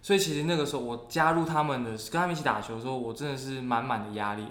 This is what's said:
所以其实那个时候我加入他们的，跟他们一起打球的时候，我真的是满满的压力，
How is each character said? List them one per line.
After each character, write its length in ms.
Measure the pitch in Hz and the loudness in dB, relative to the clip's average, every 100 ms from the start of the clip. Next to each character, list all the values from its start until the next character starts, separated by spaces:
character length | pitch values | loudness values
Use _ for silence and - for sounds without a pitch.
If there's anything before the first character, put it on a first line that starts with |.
所 120 | - 196 | 2 2
以 40 | |
其 140 | 175 | 2
实 100 | 147 | 0
那 140 | 156 165 | 2 2
个 80 | 143 | 0
时 100 | 139 | -2
候 60 | |
我 240 | 120 117 - | -4 -6 -2
加 240 | 165 160 | 4 4
入 140 | 165 160 | 4 2
他 180 | 156 | 2
们 200 | 147 127 | 2 0
的， 80 | 113 | -2
跟 280 | 110 - 170 | -6 -2 0
他 80 | 180 | 0
们 80 | 160 | 0
一 20 | |
起 60 | |
打 160 | 143 107 | 0 0
球 160 | 104 113 | -2 -6
的 60 | |
时 60 | 123 | -4
候， 100 | 131 | -4
我 160 | 117 | -4
真 160 | 117 143 | -4 -4
的 80 | 135 | -4
是 240 | 135 131 | -6 -4
满 220 | 123 117 | 0 0
满 200 | 117 113 | 2 -2
的 100 | 104 | -2
压 200 | 104 104 | -4 -2
力， 120 | 104 107 | -4 -4